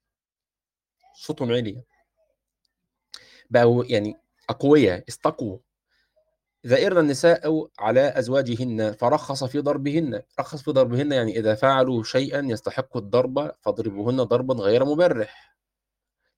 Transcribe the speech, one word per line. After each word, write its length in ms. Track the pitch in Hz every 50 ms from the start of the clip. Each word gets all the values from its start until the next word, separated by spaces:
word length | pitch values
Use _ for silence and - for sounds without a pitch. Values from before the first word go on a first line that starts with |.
| _ _ _ _ _ _ _ _ _ _ _ _ _ _ _ _ _ _ _ _ _ _ _
صوتهم 380 | - - - 147 - 139 117
عالي، 320 | 117 123 120 107 98 123 - _ _ _ _ _ _ _ _ _ _ _ _ _ _ _ _ _ _ _ _ _ _ _ _ _ - - - _ - - _ -
بقوا 360 | 117 120 120 117 120 120 120
يعني 300 | 123 123 107 104 107 104 - _ _ _ _ _ -
أقوياء، 540 | 110 - - 139 147 151 120 95 87 98 - -
استقوا. 480 | - - - 156 160 - 135 104 92 - _ _ _ _ _ _ _ _ _ _ _ _ _ _ _ _ _ _ _ _ -
ذائرن 320 | 120 127 135 190 196 185 175
النساء 720 | 156 143 139 131 - 170 170 - - 151 160 156 - - _ -
على 400 | 101 110 117 127 135 143 - 139
أزواجهن 720 | 120 120 131 139 131 120 120 110 131 123 113 110 110 107
فرخص 520 | 104 - 120 120 147 151 - - 139 131 139
في 160 | 123 127 147
ضربهن. 640 | 135 143 151 143 135 143 143 165 165 135 113 127 - _ _ -
رخص 220 | 135 - 160 147
في 100 | - 151
ضربهن 400 | 147 131 131 117 120 127 147 147
يعني 280 | 139 127 117 110 98 113
إذا 160 | 107 110 110
فعلوا 480 | - - 135 135 131 131 131 127 117 107
شيئًا 360 | - - 131 139 135 135 143 139
يستحق 520 | 131 110 107 - - - - - - - 123
الضرب 540 | 101 101 104 123 127 127 127 139 147 151 - _
فاضربوهن 640 | - 110 101 - 113 110 98 101 104 120 127 131 123
ضربًا 300 | 101 117 123 127 131 127
غير 320 | 113 98 101 110 123 135
مبرح. 720 | 143 147 156 180 170 147 113 104 - - - _ _ _ _ _ _ _ _ _ _ _ _ _ _ _ _ _ _ _